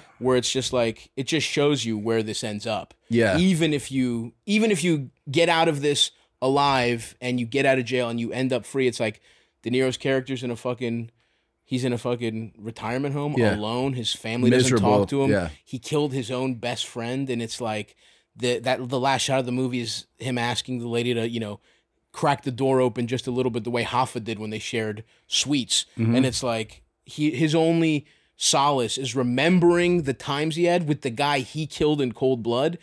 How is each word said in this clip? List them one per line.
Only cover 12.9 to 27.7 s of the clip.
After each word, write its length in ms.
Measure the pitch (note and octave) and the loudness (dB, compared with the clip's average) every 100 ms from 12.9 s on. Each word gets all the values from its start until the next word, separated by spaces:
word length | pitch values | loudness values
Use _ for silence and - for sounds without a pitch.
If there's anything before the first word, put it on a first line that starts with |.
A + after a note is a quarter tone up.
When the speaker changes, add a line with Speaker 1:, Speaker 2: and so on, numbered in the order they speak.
| B2+ C#3 | -4 -4
Speaker 1:
home 200 | C#3+ D3 C#3+ | -4 -2 2
Speaker 2:
Yeah. 180 | A2 | 2
Speaker 1:
alone. 380 | G#2 G#2 B2 C3+ | 2 -2 -2 -2
His 220 | B2+ A2+ | -2 -4
family 340 | - A2+ A#2+ B2 | -6 -4 0 4
doesn't 220 | B2 B2+ | 4 4
Speaker 2:
Miserable. 260 | A#2+ G2+ G#2 | 4 4 4
Speaker 1:
talk 80 | G2 | 2
to 120 | C#3 | 0
him. 60 | C#3 | 2
Speaker 2:
Yeah. 200 | G2+ E2+ D2+ | 2 0 -8
Speaker 1:
He 140 | _ B2+ | _ -12
killed 340 | - D3+ D3 | -4 -2 -2
his 160 | C3+ A2 | -2 -4
own 240 | B2+ C3 | -4 -4
best 320 | A#2+ A#2+ - - | -4 -6 -6 -8
friend, 420 | B2 A2+ C3 C3 | -8 -6 -4 -4
and 140 | A#2 | -4
it's 180 | A2+ - | -4 -6
like 340 | A#2 G#2+ G#2 _ _ _ _ | -6 -6 -8 _ _ _ _
the, 240 | - B2 B2 | -4 -2 0
that, 280 | B2+ B2 B2 | 0 -2 -2
the 100 | C3 | -2
last 220 | C3 C3 | 0 0
shot 180 | - C3+ | 0 0
of 60 | B2 | 0
the 60 | |
movie 280 | B2 C3 B2 | -2 -2 -4
is 260 | A#2 - - - | -6 -8 -12 -10
him 200 | B2 B2 | -6 -2
asking 400 | A#2+ - - B2 | -2 -2 -4 -6
the 100 | A#2 | -4
lady 240 | A#2 A#2+ | -2 0
to, 160 | A#2 A#2 | 0 -2
you 100 | A#2 | -4
know, 200 | G#2 G#2 _ _ _ _ _ | -6 -10 _ _ _ _ _
crack 300 | - D3+ C#3 | -2 0 0
the 80 | C#3 | -2
door 280 | A#2+ C3+ C3 | -2 2 4
open 260 | B2+ A#2+ A#2 | 2 0 -4
just 200 | B2+ - | -4 -4
a 40 | |
little 200 | B2 B2+ | -2 -2
bit, 140 | A#2 | -2
the 60 | A#2 | -4
way 140 | A#2+ | -4
Hoffa 380 | G#2+ A#2+ C3 B2 | -2 0 0 -2
did 160 | G#2+ G#2 | -6 -6
when 120 | G#2+ | -6
they 80 | G#2+ | -8
shared 440 | - A#2 A2 G#2 - _ - | -6 -4 -4 -6 -12 _ -6
sweets. 580 | - B2+ C#3+ A2+ - - - | -4 0 -2 0 -2 -4 0
Speaker 2:
Mm-hmm. 180 | A2+ A#2+ | 2 4
Speaker 1:
And 100 | C3 | 2
it's 160 | B2 | 0
like 400 | B2+ A2+ A2 - _ _ - | -2 -4 -6 -12 _ _ -14
he, 240 | - D3+ | -2 -2
his 240 | B2+ D#3+ | 2 2
only 500 | D#3+ D#3+ | 4 4